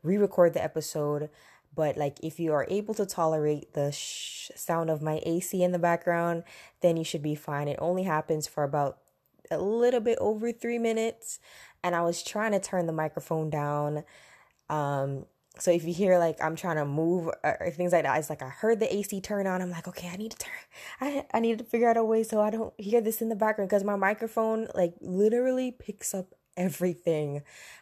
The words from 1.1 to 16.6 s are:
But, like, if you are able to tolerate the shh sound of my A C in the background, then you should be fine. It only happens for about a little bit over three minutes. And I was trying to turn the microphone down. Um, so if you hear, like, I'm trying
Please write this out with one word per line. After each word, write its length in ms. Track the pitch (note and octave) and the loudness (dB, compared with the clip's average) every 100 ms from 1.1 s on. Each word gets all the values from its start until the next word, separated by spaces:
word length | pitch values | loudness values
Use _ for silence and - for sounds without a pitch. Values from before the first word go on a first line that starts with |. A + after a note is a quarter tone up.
| D3 D3+ - - - _ | -2 -4 -12 -20 -20 _
But, 240 | - D3+ C#3 | -2 -2 0
like, 180 | C#3+ C#3+ | -2 -2
if 180 | D#3+ D#3 | -8 -4
you 140 | E3 | 0
are 120 | D3+ - | 2 2
able 240 | G3+ G#3 | -2 -2
to 100 | A3 | -2
tolerate 720 | G3 - D#3+ D#3 D3+ D3 - | -2 0 2 2 2 0 -2
the 180 | - C#3+ | -2 -2
shh 600 | C#3+ - - - - - - | -2 -8 -10 -10 -12 -14 -12
sound 320 | - E3 E3 | -2 -2 0
of 140 | D#3 | 0
my 180 | D#3 D#3 - | 0 -2 0
A 140 | E3+ | -2
C 220 | - F#3+ | 0 2
in 100 | F3+ | 2
the 60 | F3+ | 4
background, 640 | E3+ E3+ F3 E3+ E3+ E3+ - - - _ | 2 2 2 0 2 -2 -4 -18 -20 _
then 160 | F3+ E3 | 2 2
you 80 | |
should 180 | D#3+ D#3 | 0 -4
be 120 | D3+ | -2
fine. 340 | D3 - C#3+ D3 | -4 -4 -4 -2
It 100 | - | -2
only 260 | E3 F#3 | 0 0
happens 440 | F#3+ D#3 D#3 D#3 D3 | 0 0 0 -2 -2
for 160 | - | -2
about 320 | C#3+ D3 C#3+ - _ _ _ _ - | -2 0 0 -2 _ _ _ _ -6
a 80 | D#3+ | -2
little 420 | F#3 A3+ A#3+ B3 | 0 2 2 2
bit 160 | A3 A3+ | 2 0
over 320 | G#3 A3 A#3 | 0 0 -2
three 280 | A#3 A#3 A#3+ | -4 -4 -2
minutes. 600 | A3+ A3 A3+ - - - - - - _ | 0 0 -2 -4 -12 -14 -16 -20 -20 _
And 100 | F3 | -2
I 60 | E3+ | 0
was 220 | E3+ F3 | 0 0
trying 300 | - G#3+ A3 | -4 -4 0
to 60 | G3+ | 0
turn 280 | G3 F#3 E3 | 0 -2 -2
the 60 | |
microphone 560 | D#3+ D#3 D#3 - D#3+ D#3 | 0 -2 -4 -4 -4 -2
down. 540 | D3+ D3 D3 D3 D3+ D#3+ - - - _ _ - | -2 -2 -2 -2 -4 -8 -18 -20 -20 _ _ -6
Um, 560 | D3+ C#3+ C#3 C#3 C3+ - _ _ - | -2 0 0 -2 -4 -10 _ _ -4
so 120 | - | 2
if 140 | F3 | 2
you 80 | D#3+ | 2
hear, 260 | E3+ G3 F3+ | 0 4 6
like, 240 | E3+ D#3 | 4 0
I'm 140 | D#3+ | -2
trying 200 | D#3+ | -2